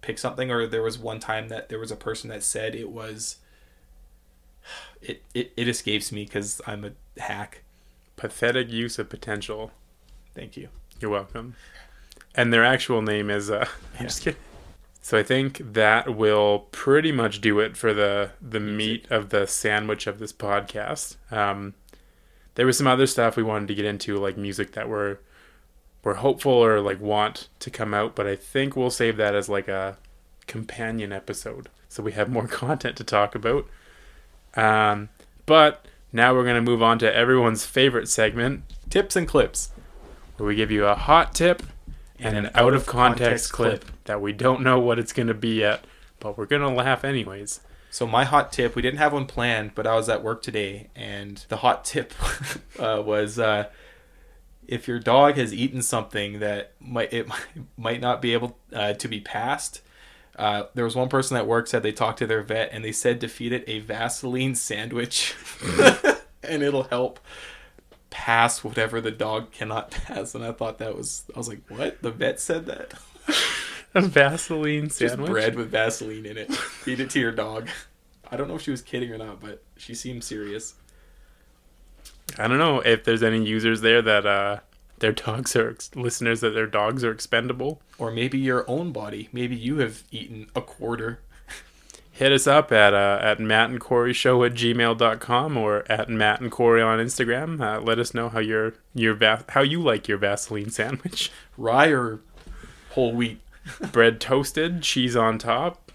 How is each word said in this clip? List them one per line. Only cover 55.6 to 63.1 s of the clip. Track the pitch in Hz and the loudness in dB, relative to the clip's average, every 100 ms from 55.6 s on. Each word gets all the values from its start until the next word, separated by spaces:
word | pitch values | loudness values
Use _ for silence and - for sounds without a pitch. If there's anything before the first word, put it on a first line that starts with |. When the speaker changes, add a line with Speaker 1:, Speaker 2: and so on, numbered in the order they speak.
| 131 131 | -4 -2
Speaker 1:
something | 117 120 104 107 101 104 | -4 -4 -4 -6 -6 -4
that | 104 101 - _ | -4 -4 -8 _
might, | 135 120 110 | -8 -6 -4
it | 117 - | -4 -6
<laughs> | |
might, | - - - - - | -10 -12 -16 -18 -8
might | 113 120 | -4 -2
not | 120 120 | 0 0
be | 123 | 0
able, | 117 123 - _ | 0 -2 -10 _
uh, | 120 104 | -4 -2
to | 104 117 | -2 -6
be | 110 | -8
passed, | 101 104 117 143 - - _ _ - - _ - | -8 -6 -4 -4 -6 -12 _ _ -20 -20 _ -2
uh, | 107 104 101 | 0 0 -4
there | 127 117 | -4 -2
was | 120 | 0
one | 127 | 0
person | 135 131 127 | 0 0 -2
at | 107 | 2
work | 117 117 | 0 0
said | 117 | -2
they | 110 | -2
talked | 104 113 110 | 0 -2 0
to | 113 | -2
their | 110 | -2
vet, | 104 110 110 | 0 -2 -2
and | 110 | -6
they | 110 | -8
said | 110 120 | -2 0